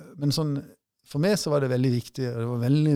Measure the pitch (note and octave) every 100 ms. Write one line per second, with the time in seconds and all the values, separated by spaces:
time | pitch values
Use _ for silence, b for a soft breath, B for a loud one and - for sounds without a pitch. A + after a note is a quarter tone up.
0 | - E3+ C#3+ D3 D3+ C#3 - - _ _
1 | - C#3+ F3+ G3+ D#3+ D3 C3+ B2 C3 A#2+
2 | - - B2+ A#2+ A#2 B2 A#2+ D3 D#3